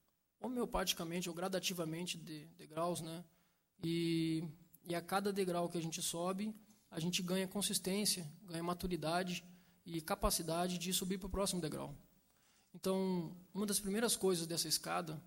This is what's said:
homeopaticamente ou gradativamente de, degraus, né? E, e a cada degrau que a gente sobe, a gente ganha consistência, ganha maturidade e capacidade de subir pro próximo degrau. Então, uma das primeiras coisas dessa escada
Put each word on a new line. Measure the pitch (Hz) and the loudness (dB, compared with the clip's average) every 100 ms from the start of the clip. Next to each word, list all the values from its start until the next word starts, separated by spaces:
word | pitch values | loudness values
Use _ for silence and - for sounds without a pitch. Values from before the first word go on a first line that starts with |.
| _ _ _ _ | _ _ _ _
homeopaticamente | 233 247 233 185 185 - 170 175 175 | -4 0 0 2 2 0 0 -2 -2
ou | 165 | -2
gradativamente | 190 185 180 180 160 160 175 165 | -2 0 0 0 -2 -2 -4 -6
de, | 156 156 160 - | -8 -10 -12 -16
degraus, | 151 156 175 170 | -8 -2 0 0
né? | 165 165 175 _ _ _ _ _ | -4 -8 -10 _ _ _ _ _
E, | 165 170 170 165 160 160 165 - - - | 0 2 4 4 4 2 0 -8 -18 -18
e | - 170 | -4 -4
a | |
cada | 170 190 202 | 0 0 2
degrau | 196 180 175 175 | 2 2 2 0
que | 175 | 0
a | |
gente | 160 170 | -2 -2
sobe, | 175 170 175 190 214 - - - _ | -2 0 0 0 -2 -6 -14 -20 _
a | 170 | -2
gente | 175 180 | 0 2
ganha | 180 185 185 | 2 2 2
consistência, | 202 190 202 185 196 208 180 151 - | 0 0 0 2 2 2 0 -4 -12
ganha | 175 165 | -8 -2
maturidade | 170 175 185 170 151 175 185 175 - - - _ - | 0 0 0 0 2 2 0 -4 -6 -18 -20 _ -6
e | 165 | -6
capacidade | 156 202 214 - 165 165 180 180 | -2 0 2 2 2 2 2 0
de | 175 | 0
subir | 180 185 196 | 0 0 -2
pro | 196 | -2
próximo | 190 196 180 | 0 0 0
degrau. | 156 139 143 143 - _ _ _ _ _ _ | -2 -4 -6 -10 -16 _ _ _ _ _ _
Então, | 180 190 190 190 180 156 - - | -6 0 2 4 2 0 -6 -8
uma | 185 208 | -4 0
das | 196 | 0
primeiras | 190 208 226 - | 0 2 2 4
coisas | 190 175 165 | 4 4 2
dessa | 165 165 | -2 0
escada | - 165 175 175 165 | 0 0 -2 -2 -6